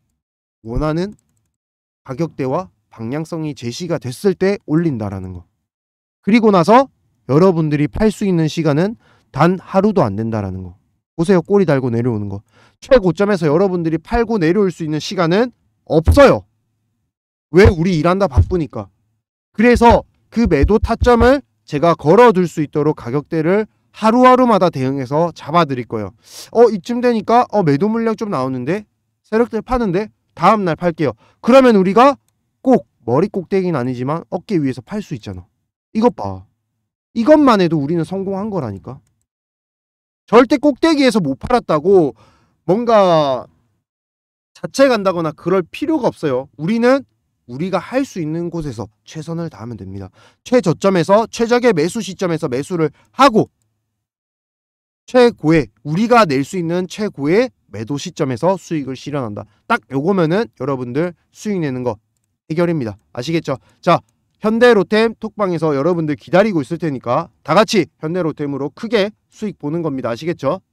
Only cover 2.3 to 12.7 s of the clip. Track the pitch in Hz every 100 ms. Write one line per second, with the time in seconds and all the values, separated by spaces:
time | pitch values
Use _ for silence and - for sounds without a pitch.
2.3 | - 131 151 185 _ _ - 113 147 160
3.3 | 165 156 139 117 - 175 156 - 127 196
4.3 | 175 190 202 - 156 170 120 104 95 92
5.3 | 90 - _ _ _ _ _ _ _ -
6.3 | 233 214 196 165 233 269 _ _ _ -
7.3 | 139 190 165 156 147 147 - 214 - 202
8.3 | 170 156 - 156 143 196 233 _ _ _
9.3 | 131 165 185 - 196 208 185 123 98 113
10.3 | 110 98 92 92 90 _ _ _ - 170
11.3 | 185 156 202 175 135 123 117 123 107 101
12.3 | 101 _ _ _